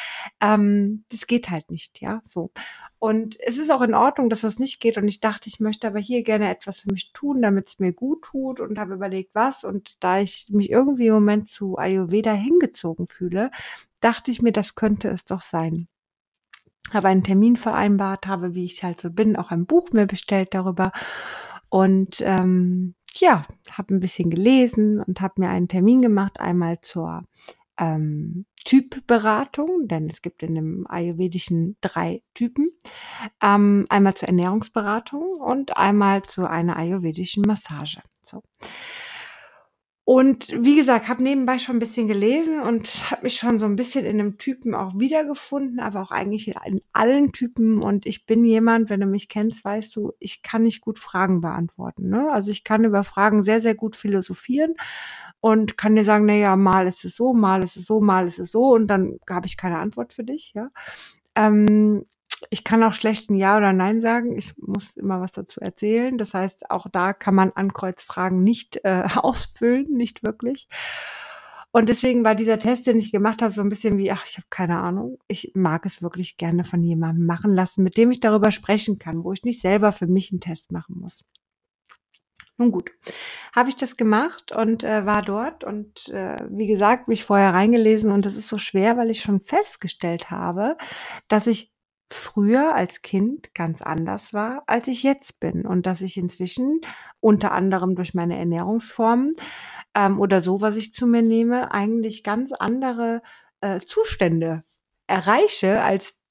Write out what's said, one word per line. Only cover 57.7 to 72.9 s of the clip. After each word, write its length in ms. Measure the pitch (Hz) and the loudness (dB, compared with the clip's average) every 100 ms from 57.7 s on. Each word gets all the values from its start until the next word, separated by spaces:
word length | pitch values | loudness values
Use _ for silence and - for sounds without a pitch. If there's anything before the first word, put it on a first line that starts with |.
| 180 | -6
es 80 | 175 | -2
so, 160 | 220 | 2
mal 240 | 208 185 180 | 4 4 0
ist 120 | 175 | -4
es 140 | 180 | -4
so“, 220 | 220 262 | 2 6
und 140 | 233 208 | 6 4
dann 280 | 196 185 - - | 2 0 -4 -8
hab 160 | 180 180 | -6 -6
ich 100 | - | -6
keine 220 | 185 165 | -6 -4
Antwort 340 | 208 240 233 | -6 -6 -10
für 120 | - | -10
dich, 280 | 233 302 - | -10 -10 -12
ja. 140 | 208 254 - - - - - _ - | -12 -12 -12 -20 -18 -20 -20 _ 2
Ähm, 680 | 214 214 208 214 214 208 - _ - - - | 4 6 6 6 4 2 -4 _ -8 -8 -8
ich 140 | - | -10
kann 180 | - 226 | 0 4
auch 120 | 226 | 4
schlecht 360 | 220 220 214 - | 2 -2 -2 0
ein 60 | 196 | 0
Ja 200 | 190 208 | 4 4
oder 160 | 202 | 4
Nein 280 | 190 185 226 | 4 2 0
sagen. 360 | 226 233 240 - | 0 0 -2 -6
Ich 200 | - - | -10 -12
muss 380 | - 196 - - | -6 -6 -8 -8
immer 240 | 196 185 | -4 -4
was 120 | 185 | -4
dazu 280 | - 185 - | -10 -14 -12
erzählen. 580 | 190 - 208 226 254 247 | -12 -4 0 0 0 -2
Das 160 | 208 | -4
heißt, 360 | 190 190 - - | -4 -4 -6 -6
auch 160 | 185 185 | -6 -4
da 220 | 185 185 | -2 -2
kann 220 | 196 - | -2 2
man 180 | 190 190 | 4 4
Ankreuzfragen 920 | - 196 - 190 185 - - 185 185 | 2 -4 -4 -8 -8 -10 -4 -2 2
nicht, 420 | 196 233 - - | 2 2 -4 -6
äh, 200 | 196 185 | -2 0
<laughs> 120 | 185 269 | 0 0
ausfüllen, 760 | - 247 - - 233 254 294 | 0 -2 -6 -2 0 2 0
nicht 300 | 269 233 - | -2 -4 -4
wirklich. 460 | 226 220 233 269 _ - - - - - - - - - - | -8 -6 -6 -8 _ -14 -12 -12 -14 -16 -18 -20 -20 -20 -2
Und 140 | 233 226 | 2 4
deswegen 340 | 233 254 240 | 4 2 2
war 120 | 220 | 4
dieser 240 | 214 226 220 | 2 2 2
Test, 280 | 220 247 | 2 0
den 120 | 247 | 2